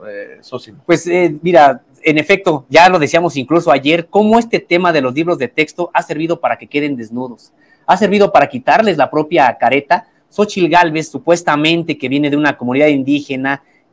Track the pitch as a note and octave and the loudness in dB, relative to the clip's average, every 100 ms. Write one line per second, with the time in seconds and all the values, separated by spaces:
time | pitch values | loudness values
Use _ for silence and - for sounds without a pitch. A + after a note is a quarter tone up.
0 | G#2 G2+ G2+ C#2 - B2+ - G2 - D#3+ | -16 -16 -16 -20 -16 -16 -16 -10 -2 0
1 | F3 F3 F3 D3+ E3+ E3+ C#3+ B2 - _ | 0 0 0 -2 2 4 4 2 -8 _
2 | D#3+ D3+ D3+ G3 F#3+ D3 B2+ D3 F3+ F#3 | 0 0 2 0 0 -4 0 4 4 4
3 | C#3 E3 E3+ C#3+ B2 E3 E3 C#3 C#3 E3+ | 2 0 0 -4 -2 0 2 0 2 -2
4 | E3+ G3 G#3+ A3+ A#3 - - F3 F3+ D#3 | 0 0 2 2 2 -4 -2 0 2 0
5 | B2+ C3 E3+ D#3 B2 - D#3 - F3 E3 | -2 -2 -4 -4 -4 -4 -4 -6 -6 -4
6 | E3+ D3+ E3 E3 B2 A#2 A2 C#3+ D3 B2+ | -4 -6 -4 -4 -4 -6 -6 -6 -4 -6
7 | A2 A#2+ B2+ A2+ _ _ _ _ - F#3 | -10 -10 -12 -14 _ _ _ _ -2 0
8 | G3+ G3+ G3 C#3+ C#3+ B2 - E3 A3+ D#3 | 2 2 2 2 0 -2 0 2 2 0
9 | B2+ D3+ D3+ E3+ B2+ A2 A#2+ C3+ - A#2 | 0 -2 0 2 2 0 0 0 0 -4
10 | - _ _ - G#3 G3 E3 E3+ F3 D#3 | -4 _ _ -4 -4 -2 0 2 2 -2
11 | D#3 C3+ - E3+ E3+ D3 D#3 E3+ E3 D3 | -8 -6 -2 -2 0 0 0 -2 -4 -8
12 | B2+ C#3 D3 C#3+ D3 C3+ B2 C3 D3+ C#3+ | -4 -2 0 0 -2 -2 -4 0 2 2
13 | C3 C#3+ C#3+ C3 C3+ C#3 _ _ _ | 0 -4 -4 -6 -6 -6 _ _ _